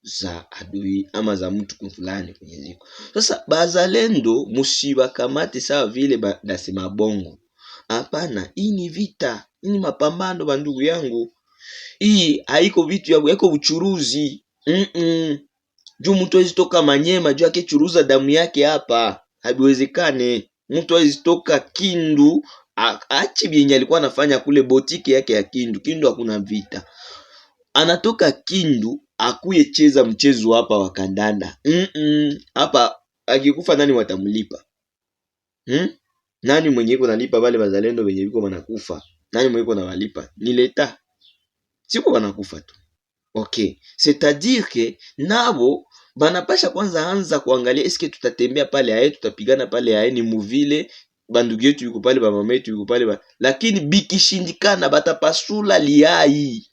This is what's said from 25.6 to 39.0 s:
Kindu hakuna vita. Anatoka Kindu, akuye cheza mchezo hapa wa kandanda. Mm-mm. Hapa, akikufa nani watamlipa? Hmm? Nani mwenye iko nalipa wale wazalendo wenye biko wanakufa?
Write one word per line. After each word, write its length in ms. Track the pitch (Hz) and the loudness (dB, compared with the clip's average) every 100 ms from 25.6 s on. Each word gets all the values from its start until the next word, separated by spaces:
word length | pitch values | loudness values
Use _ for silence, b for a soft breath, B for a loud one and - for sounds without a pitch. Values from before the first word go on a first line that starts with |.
| 120 98 | -6 -6
Kindu 280 | - 160 139 | -6 0 0
hakuna 300 | 110 117 107 | 0 -4 -6
vita. 460 | 98 107 98 101 - B B B B B B B _ | -4 -8 -8 -14 -16 B B B B B B B _
Anatoka 580 | 135 160 170 220 226 156 | 0 2 0 -2 2 0
Kindu, 680 | - - 190 160 123 110 143 _ - | 0 -6 -2 0 0 -2 -8 _ -4
akuye 460 | 120 - 175 180 | -4 -4 0 2
cheza 400 | 143 - 151 135 | 2 4 4 6
mchezo 480 | 117 107 139 123 110 | 2 2 2 2 2
hapa 260 | 113 - 107 | 2 2 0
wa 120 | 95 | 0
kandanda. 680 | 92 95 95 107 104 85 - | -4 -6 -2 -2 -2 -8 -6
Mm-mm. 760 | 139 170 190 151 151 151 147 147 _ | -2 0 -2 -4 0 0 -2 -4 _
Hapa, 420 | - 151 139 120 - _ _ - | -2 0 2 0 -2 _ _ -2
akikufa 500 | 135 139 143 - 147 | 0 2 0 0 2
nani 160 | 143 | 2
watamlipa? 720 | 123 104 98 98 107 107 - _ _ _ _ _ _ _ _ _ _ - | 2 -2 -4 -4 -6 -8 -14 _ _ _ _ _ _ _ _ _ _ -4
Hmm? 220 | 139 185 - _ _ _ _ | -2 -2 -6 _ _ _ _
Nani 260 | 120 151 160 | 0 2 2
mwenye 220 | 123 113 | 0 2
iko 140 | 131 123 | 2 2
nalipa 320 | 110 127 117 | 0 0 2
wale 200 | 120 117 | 2 2
wazalendo 460 | 104 98 113 120 | 0 0 -2 0
wenye 200 | 101 95 | -2 -2
biko 140 | 98 117 | -2 -2
wanakufa? 640 | 101 92 - 110 - 78 | -4 -8 -12 -14 -10 -14